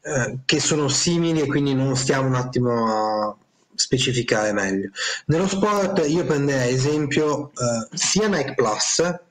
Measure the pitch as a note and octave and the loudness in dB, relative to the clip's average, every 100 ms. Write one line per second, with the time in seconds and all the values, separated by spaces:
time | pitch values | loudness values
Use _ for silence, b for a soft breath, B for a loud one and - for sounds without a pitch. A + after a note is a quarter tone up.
0 | - D3 A2+ C3 - D3+ - D3+ C#3+ C#3 | -4 -2 -2 -6 -2 -2 0 0 0 0
1 | - E3+ E3 D#3+ C#3 C#3 C#3+ C3+ C3+ B2+ | 0 2 2 0 0 0 0 0 0 -2
2 | - C#3 C3+ B2+ B2 B2+ B2 A#2 A2+ A2 | 0 0 2 0 0 0 0 2 0 0
3 | G#2+ G#2+ G#2+ G#2 _ _ _ - - C3 | 0 0 -2 -6 _ _ _ -6 -2 0
4 | C3 B2 A2+ A2 G#2+ G2+ F#2+ G2 G2 B | 0 -2 0 0 2 0 0 -2 -4 B
5 | B B - D#3 F#3+ G3 G#3 G3+ F#3+ - | B B -2 0 2 0 2 2 2 2
6 | D3+ E3 D3 D3 C#3+ C3+ B2 C3 C3+ D3+ | 2 2 2 0 2 2 2 2 2 0
7 | D3 D3 D3+ C#3 - - A#2+ A#2 A2+ - | 0 2 2 0 -4 -4 -2 -2 -4 -4
8 | - F#3+ G#3+ F3+ C3 B2+ A#2 G#2 - - | 0 2 2 0 -2 0 0 0 -2 0
9 | E3+ F3 - | 0 -2 -10